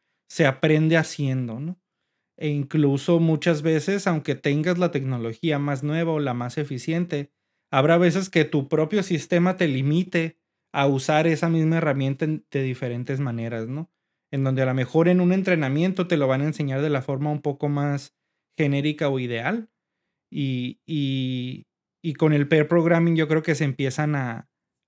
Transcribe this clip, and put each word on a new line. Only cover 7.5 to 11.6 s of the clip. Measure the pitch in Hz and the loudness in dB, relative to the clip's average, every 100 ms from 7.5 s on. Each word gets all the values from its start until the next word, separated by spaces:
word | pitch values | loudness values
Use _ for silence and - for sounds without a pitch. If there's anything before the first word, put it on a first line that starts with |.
| _ _ | _ _
habrá | 135 147 170 | 2 4 6
veces | 175 180 190 | 6 2 0
que | 165 156 | 0 2
tu | 151 135 | 0 0
propio | 156 156 208 | 0 0 0
sistema | 180 170 - 175 180 185 | 0 -2 0 2 2 2
te | 156 | 0
limite | 131 135 160 180 175 165 - _ _ _ 143 | 0 2 0 0 -2 -2 -8 _ _ _ 0
a | 139 | 2
usar | 135 135 151 165 | 2 2 2 2
esa | 160 170 | 2 0
misma | 165 | 2